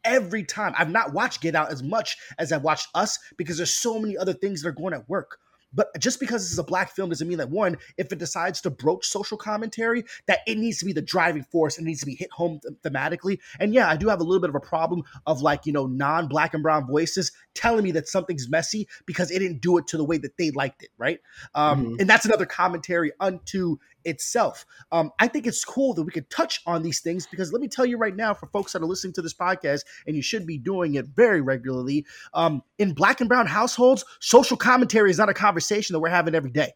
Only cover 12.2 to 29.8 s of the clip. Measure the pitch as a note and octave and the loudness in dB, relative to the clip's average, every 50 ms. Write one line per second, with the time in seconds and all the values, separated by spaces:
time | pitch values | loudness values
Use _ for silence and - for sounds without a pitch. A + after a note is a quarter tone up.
12.2 | F#3 - - - E3+ E3+ D#3+ D3 - - D3 _ - - C3+ C3+ C#3 D#3 F3 E3+ | -12 -12 -6 -4 -4 -4 -4 -6 -12 -14 -16 _ -8 -6 -4 -2 -2 -2 -4 -4
13.2 | - F#3+ G3 - - - - C3+ F#3+ G#3 G#3+ B3+ G#3+ E3 D#3 D3 G3+ A3 G#3 E3 | -4 -4 -4 -4 -6 -20 -6 -2 -2 4 4 4 4 4 2 2 2 0 2 2
14.2 | E3+ E3 F#3 F#3+ F3 D#3+ C#3 C#3+ - - F3 D#3+ D#3+ E3 F3 F3 - - - C3+ | 2 2 2 2 2 0 -2 -4 -4 -2 -2 0 0 0 0 -4 -4 -8 -16 -10
15.2 | _ D3+ D#3 C3 C#3+ D3+ D3 C#3 - D#3 C#3+ C#3+ C3+ C3 B2+ C3 C#3+ C#3+ D#3 E3+ | _ -2 -2 2 2 2 2 2 -2 -2 -2 0 0 0 -2 0 0 2 2 0
16.2 | E3+ C#3 C3+ D3+ D#3 D#3+ - D#3 D3+ D#3+ D#3 D3+ C3+ B2 C#3+ D3+ E3 D#3+ - F#3+ | 0 0 0 0 0 0 0 0 2 2 2 2 2 0 0 0 0 0 -2 -4
17.2 | E3+ - - _ _ _ _ - - A#3 A#3 A3 G#3 F#3+ D#3 D#3+ C#3+ - - F#3+ | -4 -4 -6 _ _ _ _ 0 2 2 4 4 2 2 0 -2 -4 -2 -4 -4
18.2 | F3+ - F3 C#3+ B2+ A#2 D#3 D#3+ D#3+ - - G#3+ G3+ _ - - _ - D3 - | -2 -2 -6 -6 -4 -2 -2 -2 0 -2 -6 -6 -6 _ -12 -16 _ -8 -4 -4
19.2 | F3+ - F3 F#3 G3 F#3 E3+ B2 - F3 F3 F3 D3+ - - D#3+ D3+ C#3+ E3+ D3+ | -4 -2 -2 -2 -2 -2 -4 -2 2 4 4 4 2 0 -2 -2 0 0 0 -2
20.2 | C#3 C3 _ - F3 D#3 C3 C#3 C#3 C3+ - _ - - _ _ A#2 C#3 E3+ - | -2 -6 _ -2 -2 -2 0 -2 -4 -4 -4 _ -20 -20 _ _ -4 -4 -4 -4
21.2 | _ _ - - - - _ D3 D3+ D3+ C#3+ C3+ B2+ A2+ A#2 - G3 F#3+ G#3+ - | _ _ -20 -20 -20 -6 _ 2 4 4 4 2 0 -2 0 0 6 6 6 6
22.2 | - G#3 A3+ G3 F#3 - - - F3+ F#3 F3 E3+ - - F3 E3+ E3 D3 - _ | 6 4 2 2 2 -4 0 0 0 0 0 -4 -4 -2 0 0 0 0 -2 _
23.2 | F#3+ F#3+ F#3 F3 - - - F#3+ F#3 E3+ D#3 - _ _ _ _ _ E3+ D#3 - | -2 -2 -2 -4 -12 -8 -4 -2 -2 -2 -2 -4 _ _ _ _ _ -8 -8 -6
24.2 | - - - A#3+ G#3 C#3 - - - _ - - - _ D#3+ E3+ D#3+ D3+ - - | -8 -4 0 0 0 0 -2 -8 -20 _ -20 -20 -10 _ 0 0 0 0 2 2
25.2 | G#3 A#3+ - D4 A3+ A#3+ - - - - - B3+ C#4 C4 G#3 E3 D#3 D#3+ - D#3+ | 2 2 2 -2 -4 -2 -4 -4 -8 -6 -2 0 0 2 2 0 -4 -4 -6 -8
26.2 | C#3+ _ - - E4 - - - - E3+ E3+ E3+ D#3+ E3+ D3 - - E3 E3+ F#3 | -10 _ -2 -2 -2 -2 -2 -6 -4 -2 -2 -2 -2 -2 -4 -4 -4 -4 -4 -4
27.2 | F3 - - F#3 F#3+ D#3 F3 B3 C#4 A3 - - C4 B3 A#3+ A3+ A3+ G#3+ F#3 G3 | -8 -10 -6 -6 -6 -4 -2 -4 -4 -4 -2 0 0 0 2 0 -2 -2 -2 -2
28.2 | A3+ G#3+ G#3 - - - - G3+ G3 - - D#3 D#3+ E3 F#3+ F#3 - F#3 D#3+ F#3+ | -2 -2 -2 -4 -8 -6 -4 -4 -4 -4 -4 -4 -2 -2 -4 -4 -6 -6 -6 -6
29.2 | E3 E3 - _ F3+ F3+ F#3+ F#3 - C#3+ C#3+ D3 | -6 -6 -6 _ 0 0 0 0 0 -2 -2 -2